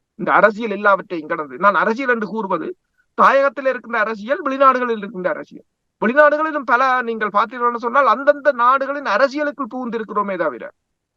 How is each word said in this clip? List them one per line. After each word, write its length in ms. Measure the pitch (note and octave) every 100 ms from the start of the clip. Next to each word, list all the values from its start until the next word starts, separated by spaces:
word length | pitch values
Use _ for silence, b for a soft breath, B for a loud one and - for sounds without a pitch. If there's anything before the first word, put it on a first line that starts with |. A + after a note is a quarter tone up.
| _ -
இந்த 120 | -
அரசியல் 440 | D3 G3+ G#3 A#3 G3
எல்லாவற்றையும் 500 | G#3 F#3+ F3 F3 D3
கடந்து, 280 | E3 D3 B2+
நான் 180 | G3+ E3+
அரசியல் 340 | F#3 A3+ C4
என்று 180 | A#3 G#3
கூறுவது 400 | A3 F#3+ F3 - - _ _ _ -
தாயகத்தில் 520 | F#3+ C4+ C#4 - C4
இருக்கின்ற 300 | B3+ A3+ A3+
அரசியல், 440 | G#3 A3 G#3+ D4+
வெளிநாடுகளில் 540 | C#4+ C4+ C4+ B3+ B3 A3
இருக்கின்ற 320 | G3+ F#3 F3+
அரசியல். 380 | D3 D3 - - _ _ _
வெளிநாடுகளிலும் 640 | G#3+ C4+ D4 D4+ D#4 D4 B3
பல 180 | A#3+ C4+ B3+
நீங்கள் 340 | A#3 A3 G#3+ G3+
பார்த்தீர்கள்னு 500 | A3 B3+ A#3+ A#3+ A#3+
சொன்னால், 200 | C4 B3+
அந்தந்த 440 | G#3+ C#4 D4 C#4+
நாடுகளின் 540 | B3 A#3+ C4+ C4+ C#4+ C4
அரசியலுக்குள் 680 | G#3 C4 C#4 D4 C#4+ B3
புகுந்திருக்கிறோமே 640 | B3+ B3 A3 G#3 G#3 G3+ F#3
தவிர, 260 | D#3+ A#2 - - _ _ _